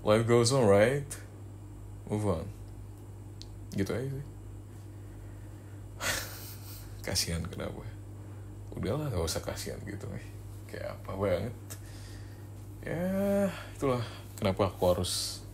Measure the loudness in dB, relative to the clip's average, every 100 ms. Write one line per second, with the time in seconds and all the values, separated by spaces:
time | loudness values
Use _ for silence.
0 | 8 6 10 8 8 8 10 10 10 6
1 | -2 -8 -10 -12 -12 -12 -12 -12 -10 -10
2 | -2 2 4 2 0 -8 -10 -10 -10 -10
3 | -10 -10 -10 -10 -10 -8 -4 0 0 0
4 | -2 -4 -6 -10 -10 -10 -10 -10 -10 -10
5 | -10 -10 -10 -10 -10 -10 -10 -10 -10 -2
6 | 0 0 -2 -8 -8 -10 -10 -10 -10 -8
7 | 0 0 2 0 -2 -4 -4 -4 -8 -8
8 | -10 -12 -12 -12 -12 -12 -10 -4 0 0
9 | 0 0 2 0 -2 -4 -4 -6 -6 -6
10 | -6 -6 -8 -10 -10 -12 -10 -8 -6 -8
11 | -6 0 4 4 2 -4 -10 -12 -10 -12
12 | -12 -12 -12 -12 -12 -12 -12 -10 -4 -2
13 | 0 2 4 4 4 0 -10 0 2 2
14 | 0 -6 -12 0 0 4 2 6 6 6
15 | 2 0 -2 -4 -10